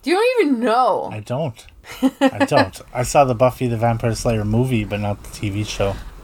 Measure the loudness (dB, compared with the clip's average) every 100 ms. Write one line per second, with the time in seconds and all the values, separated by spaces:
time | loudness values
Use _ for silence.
0 | 0 2 2 2 2 2 2 4 4 2
1 | -4 -10 -6 -4 -4 -6 -20 -20 -20 -2
2 | -2 2 0 2 2 2 2 -4 -10 -6
3 | 0 2 2 4 2 2 -4 0 0 0
4 | -2 -2 -2 0 0 0 2 0 -2 -4
5 | -4 -6 -10 -8 -6 -4 -6 -2 -2 -2
6 | -12 -16